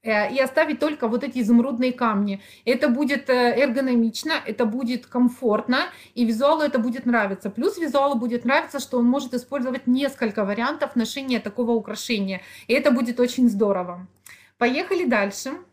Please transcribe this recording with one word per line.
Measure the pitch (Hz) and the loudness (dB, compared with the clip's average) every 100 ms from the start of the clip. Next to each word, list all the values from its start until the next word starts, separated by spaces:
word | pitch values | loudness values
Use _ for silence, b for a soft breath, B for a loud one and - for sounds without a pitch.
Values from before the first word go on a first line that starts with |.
э, | 226 214 202 | 0 0 0
и | 262 | 0
оставить | 254 - 311 - | 0 2 0 0
только | 294 302 226 | -2 -2 -2
вот | 233 | -2
эти | 277 247 | -4 -2
изумрудные | 214 233 254 240 254 | 4 4 4 0 -2
камни. | 247 233 202 202 196 B B | 0 0 0 -2 -4 B B
Это | - 254 302 | -2 0 2
будет, | 240 285 277 - | 2 0 -2 0
э, | 247 240 220 | 2 2 2
эргономично, | 269 240 262 240 226 220 311 311 - | 0 0 0 2 0 -2 -4 -4 -4
это | 220 | -2
будет | 240 233 240 247 - | -2 -2 -4 -6 -4
комфортно, | 247 247 - 247 214 - 262 359 B B | 2 2 2 0 0 0 -2 -2 B B
и | - | -2
визуалу | 233 220 285 311 | 0 2 2 4
это | 294 277 | 2 0
будет | 233 247 247 | -2 -2 0
нравиться. | 240 202 190 208 | 0 0 -4 -8
Плюс | 202 320 403 | -2 -2 -2
визуалу | 320 277 277 | -2 2 2
будет | 269 233 240 233 | 0 -2 -2 0
нравиться, | 285 320 277 | 0 0 -8
что | - 247 | -4 2
он | |
может | 240 269 269 | 2 2 -2
использовать | 247 - 285 254 254 247 | -8 -6 -4 -4 -4 0
несколько | 254 277 277 220 208 | 2 0 -2 -4 -2
вариантов | 196 208 247 302 294 247 | -2 0 -2 -2 -2 -2
ношения | 226 - 269 240 | -2 -4 -4 -4
такого | 226 202 233 | -4 -4 0
украшения, | 233 208 208 - 220 95 190 B B B | 0 -2 -10 -4 -2 -2 -6 B B B
и | |
это | 262 294 | 2 4
будет | 247 240 240 | 2 0 0
очень | 247 254 240 | 0 4 2
здорово. | 202 208 190 180 175 185 _ B B B _ | 4 0 0 -4 -10 -16 _ B B B _
Поехали | 240 262 359 381 | 0 0 0 0
дальше. | 330 226 202 202 262 330 - | 2 2 0 -4 -10 -10 -14